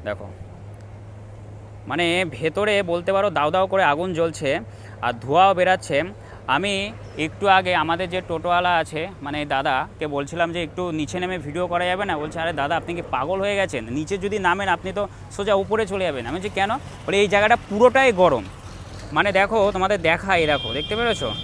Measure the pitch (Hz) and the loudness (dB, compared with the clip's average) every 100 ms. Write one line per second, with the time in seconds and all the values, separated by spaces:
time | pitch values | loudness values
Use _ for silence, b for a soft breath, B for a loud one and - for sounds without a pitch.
0 | - 101 101 - - - - - - - | -6 -8 -10 -14 -16 -16 -16 -16 -16 -18
1 | - - - - - - - - - 131 | -18 -18 -18 -18 -16 -18 -16 -16 -6 0
2 | 170 175 180 113 160 160 208 202 185 170 | 2 2 0 -2 -2 0 2 2 2 0
3 | 175 196 202 151 147 180 190 190 170 143 | 2 2 2 2 2 2 2 4 4 4
4 | 185 160 165 156 147 156 220 B B B | 0 0 -2 0 -2 -2 -4 B B B
5 | 117 120 120 156 190 185 180 185 - 143 | -4 -4 2 6 6 6 4 2 2 0
6 | 170 208 B B - 135 196 196 202 226 | 0 -8 B B 0 0 2 -2 -4 -8
7 | - - 151 - 196 190 180 180 156 170 | -14 -6 -6 0 4 6 6 0 2 0
8 | 185 180 180 160 175 175 180 175 156 160 | -2 -4 -4 -4 2 2 4 2 0 -4
9 | 175 175 143 147 147 135 147 131 160 - | -8 -8 -6 -4 -2 0 2 0 -2 -6
10 | 151 139 143 165 170 170 160 - 180 156 | -4 -4 -4 -2 -2 -2 -6 -4 -4 -4
11 | 143 180 180 185 147 147 180 175 180 185 | -4 -4 -4 -6 -6 -4 -2 0 0 -2
12 | 202 160 151 165 165 156 139 165 - 170 | -2 -4 -4 -4 -4 -2 0 -2 -2 -8
13 | 165 127 139 190 196 202 190 131 110 127 | -4 -4 -2 -2 0 0 0 -2 -4 -6
14 | 156 196 196 208 185 185 196 170 185 185 | -4 -4 -4 0 2 2 0 -2 -2 -6
15 | 202 B B - 202 196 190 220 214 196 | -6 B B -6 2 2 2 -2 -2 -2
16 | 185 139 117 160 196 196 196 247 - - | -2 -2 -6 -6 -6 -2 -2 -2 -6 -12
17 | - 196 202 202 214 233 - 202 247 262 | -2 2 4 4 6 4 2 6 6 8
18 | 269 185 180 127 95 - - - - - | 4 6 6 6 -2 -12 -16 -16 -14 -14
19 | - 147 190 190 196 220 202 190 190 202 | -4 0 2 4 4 4 2 2 0 2
20 | 160 165 190 185 156 143 113 123 151 214 | 2 2 2 2 4 2 0 -4 -4 -2
21 | 233 180 127 104 | 0 0 -2 -4